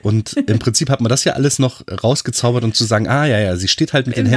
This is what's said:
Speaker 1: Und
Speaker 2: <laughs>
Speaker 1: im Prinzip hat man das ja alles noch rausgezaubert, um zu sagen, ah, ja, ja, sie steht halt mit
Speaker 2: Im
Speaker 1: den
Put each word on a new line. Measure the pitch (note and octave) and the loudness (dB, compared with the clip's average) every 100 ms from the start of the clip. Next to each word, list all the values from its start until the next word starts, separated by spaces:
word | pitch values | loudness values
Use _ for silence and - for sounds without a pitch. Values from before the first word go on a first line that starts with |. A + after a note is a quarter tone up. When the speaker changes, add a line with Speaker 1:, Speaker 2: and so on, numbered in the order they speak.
Speaker 1:
Und | A2 A2 G#2+ | -2 0 0
Speaker 2:
<laughs> | - C#4 | -2 0
Speaker 1:
im | A2+ | 0
Prinzip | - A2+ C3+ | 0 -2 0
hat | C#3 | 0
man | A#2 | 0
das | C3+ - | 0 0
ja | |
alles | C#3 C#3 - | 0 0 2
noch | C3 - - G2 | 0 -2 -12 -2
rausgezaubert, | A2+ D3 - A#2+ A#2+ A#2+ | 0 0 -2 -2 0 0
um | A2+ | 0
zu | - A2 | 0 0
sagen, | G#2+ A2 | 0 0
ah, | C3+ D3+ | 0 2
ja, | G#2+ | 2
ja, | G#2 F2+ | 0 0
sie | G2 | -2
steht | - D#3 | -2 0
halt | D3 B2+ | 0 -2
mit | A#2 | 0
Speaker 2:
Im | |
Speaker 1:
den | A2 | 2